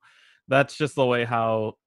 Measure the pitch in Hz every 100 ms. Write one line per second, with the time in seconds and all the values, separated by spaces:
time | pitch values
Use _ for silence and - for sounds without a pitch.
0 | _ _ _ _ - 131 139 - 151 -
1 | 127 123 117 120 113 110 107 -